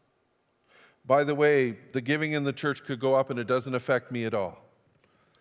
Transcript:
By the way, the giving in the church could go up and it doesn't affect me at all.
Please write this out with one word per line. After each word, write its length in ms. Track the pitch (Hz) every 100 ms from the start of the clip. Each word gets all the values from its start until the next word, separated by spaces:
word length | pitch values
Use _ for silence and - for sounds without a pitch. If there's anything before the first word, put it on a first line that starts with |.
| _ _ _ _ _ _ _ _ - _ -
By 180 | 135
the 120 | 143 143
way, 360 | 147 147 127 104 -
the 100 | 131
giving 300 | 123 151 156
in 120 | 151
the 100 | 139
church 320 | 127 147 135 -
could 140 | 127
go 160 | 135 135
up 140 | 135
and 100 | 123
it 80 | 110
doesn't 280 | 127 131 127
affect 360 | 120 127 -
me 140 | 123 113
at 80 |
all. 300 | 107 92 - - _ _ _ _ _ _ _